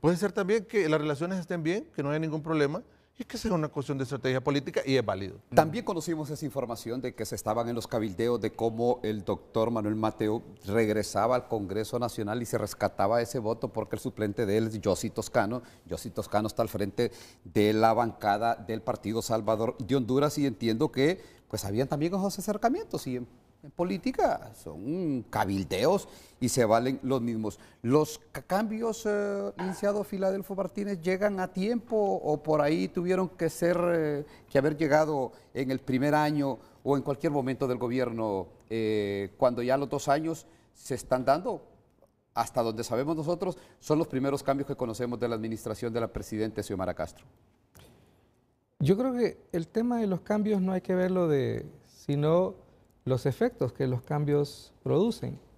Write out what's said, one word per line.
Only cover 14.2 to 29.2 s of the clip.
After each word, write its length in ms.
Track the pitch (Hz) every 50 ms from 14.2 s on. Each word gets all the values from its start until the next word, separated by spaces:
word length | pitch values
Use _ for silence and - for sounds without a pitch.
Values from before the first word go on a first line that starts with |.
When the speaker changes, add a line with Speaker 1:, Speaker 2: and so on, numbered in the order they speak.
| 107 101 101 - 120
Speaker 2:
de 140 | 98 101 110
él 80 | 113
es 120 | 110 110 107
Yossi 300 | 87 104 92 - - 110
Toscano. 540 | - - 104 - - 123 104 101 117 123 - - - - _
Yossi 240 | - 87 - - 117
Toscano 380 | 90 - 104 - - 104 110 107
está 120 | - -
al 80 | 117 107
frente 420 | - 95 101 104 - - 120 117 - - - - - - _
de 300 | - - 113 104 104 107
la 220 | 110 110 113 113
bancada 600 | 110 120 113 - - - 104 101 104 110 117 117
del 260 | - 107 - 110 110 -
Partido 400 | - 113 - - 98 110 113 104
Salvador 520 | - 113 113 107 104 113 104 113 113 - -
de 180 | - 95 127
Honduras, 400 | 139 127 104 127 135 143 151 147
y 80 | 151 143
entiendo 480 | 139 113 - - 113 110 113 151 151 -
que, 260 | 127 135 156 185 - - - - - _ _
pues, 160 | - 107 -
habían 240 | 98 98 110 135 131
también 240 | 160 143 151 170 185
esos 260 | 196 190 202 - -
acercamientos, 680 | 190 - 208 208 - 233 269 392 453 - - - -
y 100 | 135 127
en, 100 | 123 123 - - - _ _ _ _ -
en 80 | 147
política 840 | - - 175 180 196 185 - 254 262 - 403 277 - - - 107 -
son 680 | - - - 76 78 95 123 160 185 185 160 139 123 107 -
cabildeos 760 | - 107 107 95 101 95 95 78 95 92 113 151 190 196 - - - - - - - _
y 120 | 127 120
se 160 | - 135 120
valen 340 | 107 110 143 127 127 135 - -
los 200 | 131 135 131 117
mismos. 360 | 120 117 110 110 107 - - - - - _
¿Los 400 | - 117 131 151 151 - - - - -
ca-, 120 | _ - -
cambios, 640 | _ 180 196 226 214 220 220 226 226 214 220 -
eh, 460 | 214 208 208